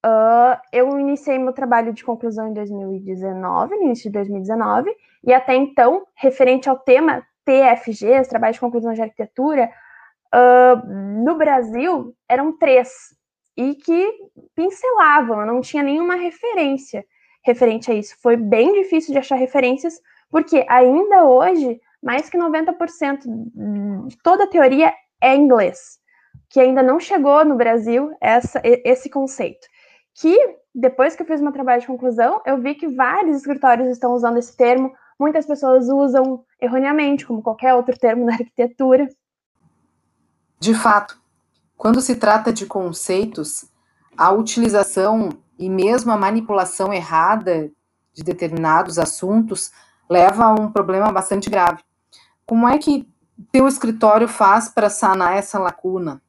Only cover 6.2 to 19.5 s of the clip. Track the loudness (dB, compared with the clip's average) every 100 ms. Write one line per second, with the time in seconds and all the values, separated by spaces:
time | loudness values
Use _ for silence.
6.2 | -2 2 2 2 0 -4 2 4 4 -2
7.2 | -10 _ 0 4 4 2 -4 -6 0 2
8.2 | 2 -2 -2 -2 -6 -4 -6 -6 -8 -8
9.2 | -12 -4 -2 0 -2 -6 -20 -20 _ _
10.2 | _ 4 6 8 6 4 0 -12 -8 -4
11.2 | -2 0 0 0 -2 -6 -4 -4 -8 _
12.2 | _ -2 -2 -2 4 4 2 -12 -20 _
13.2 | _ _ _ -8 -6 -6 -2 -2 -2 -6
14.2 | -20 _ _ -6 -6 -4 -2 2 4 2
15.2 | 0 -4 -4 -6 -6 -4 -4 -2 -4 -4
16.2 | -6 -8 -6 -4 -4 -4 -8 -16 -16 _
17.2 | _ _ -2 2 2 0 -4 -4 -6 _
18.2 | 0 0 2 2 4 2 0 -2 0 -4
19.2 | -2 -4 -2